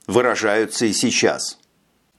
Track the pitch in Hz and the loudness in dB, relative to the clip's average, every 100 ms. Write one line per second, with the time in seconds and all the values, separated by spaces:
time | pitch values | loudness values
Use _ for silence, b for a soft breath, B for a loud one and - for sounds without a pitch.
0 | - 104 123 98 107 107 104 - 113 95 | -2 2 2 0 0 0 -2 -2 -2 0
1 | 120 - 104 69 - - _ _ _ _ | -2 2 0 0 -6 -12 _ _ _ _
2 | _ | _